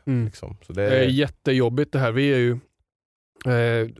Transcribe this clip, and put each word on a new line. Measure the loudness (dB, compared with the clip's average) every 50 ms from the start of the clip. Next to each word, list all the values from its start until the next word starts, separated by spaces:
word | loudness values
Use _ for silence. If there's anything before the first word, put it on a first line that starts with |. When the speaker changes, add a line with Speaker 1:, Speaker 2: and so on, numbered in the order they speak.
| _
Speaker 1:
Mm. | -4 -2 -2 -2
Speaker 2:
Liksom. | -4 -6 -10 -14 -16 -16 -16 _
Så | -10 -4
det | -2 0 2
Speaker 1:
Det | 2 2
är | 2 2
jättejobbigt | 2 0 0 -2 -4 _ -2 0 2 2 2 2 0 0 -2 0
det | 0 0
här. | 0 0
Vi | 2 2 2 2 2
är |
ju, | 2 2 0 -2 -4 -8 _ _ _ _ _ _ _ _ _ _ _ _ _ _ -6 -2 0 0
eh... | 2 2 2 0 0 -2 -4 -6 -12